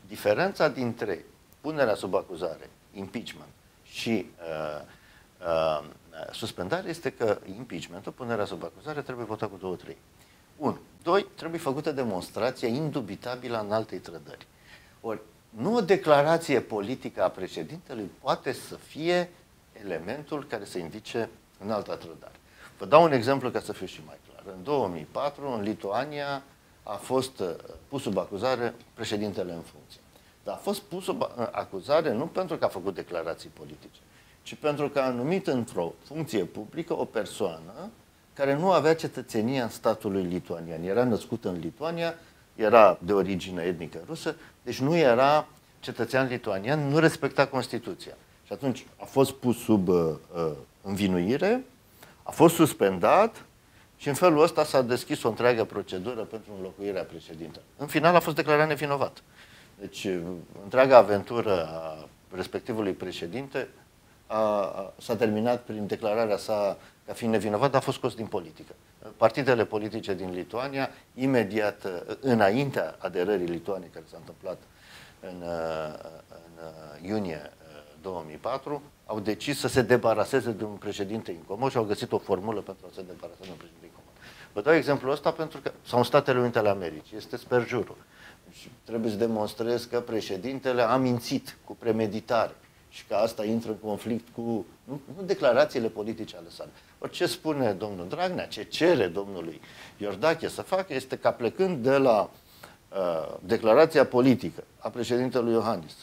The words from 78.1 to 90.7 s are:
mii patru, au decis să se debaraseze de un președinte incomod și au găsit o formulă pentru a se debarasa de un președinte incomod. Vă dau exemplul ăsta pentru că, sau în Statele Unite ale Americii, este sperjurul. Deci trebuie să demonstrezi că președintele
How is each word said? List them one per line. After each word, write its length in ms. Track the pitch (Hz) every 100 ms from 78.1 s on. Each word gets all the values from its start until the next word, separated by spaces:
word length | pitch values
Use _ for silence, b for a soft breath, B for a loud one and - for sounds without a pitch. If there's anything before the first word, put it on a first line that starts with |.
| 90 78
mii 100 | 76
patru, 460 | 110 135 143 147 - _ -
au 140 | 110
decis 380 | 101 104 - 139
să 100 | 131
se 140 | 127
debaraseze 680 | 107 120 117 107 98 135 117
de 140 | 98
un 100 | 107
președinte 560 | 101 101 95 98 110 107
incomod 400 | 85 80 101 135
și 60 | 127
au 80 |
găsit 280 | 104 104 120
o 60 | 110
formulă 420 | - 92 107 104
pentru 260 | 87 95 90
a 60 |
se 80 | 90
debarasa 360 | 90 85 87 85
de 80 | 92
un 60 | 80
președinte 280 | 85 - 87
incomod. 260 | - - - B B B
Vă 80 | 104
dau 140 | 120
exemplul 380 | 165 135 135 127
ăsta 180 | 147 170
pentru 300 | 160 156 139
că, 120 | - - -
sau 120 | 123
în 60 |
Statele 340 | 120 147 139 127
Unite 200 | 123 117
ale 100 | 104
Americii, 480 | 98 85 - - 107
este 200 | - 120
sperjurul. 600 | - 123 110 123 90 - B B B B -
Deci 220 | - - -
trebuie 260 | - 113 113
să 60 | 101
demonstrezi 720 | 113 110 104 - 117 120 120
că 120 | 120
președintele 800 | 120 113 95 95 113 135 131